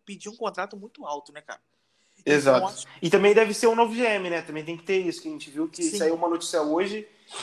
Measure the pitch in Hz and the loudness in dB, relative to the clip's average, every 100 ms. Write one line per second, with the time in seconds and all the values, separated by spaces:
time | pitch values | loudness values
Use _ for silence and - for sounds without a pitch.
0 | - 190 208 226 214 180 202 202 214 - | -18 -16 -14 -8 -8 -6 -8 -10 -18 -14
1 | 185 147 139 147 - 104 _ _ _ _ | -10 -10 -10 -18 -18 -18 _ _ _ _
2 | _ _ - 147 135 127 101 - - - | _ _ 2 4 6 4 2 -4 -14 -6
3 | 170 190 202 208 214 202 233 226 233 233 | 2 6 6 6 2 2 2 4 2 0
4 | 240 202 185 170 160 156 151 170 - 190 | 0 0 -2 -4 -6 -10 -8 -8 -2 -2
5 | 175 165 160 151 151 143 160 165 160 202 | -2 -6 -8 -10 -10 -6 -6 -2 -4 0
6 | 160 165 175 170 - 170 151 165 196 214 | 0 2 0 -2 -2 -2 0 0 0 -4
7 | 208 _ _ - | -10 _ _ -14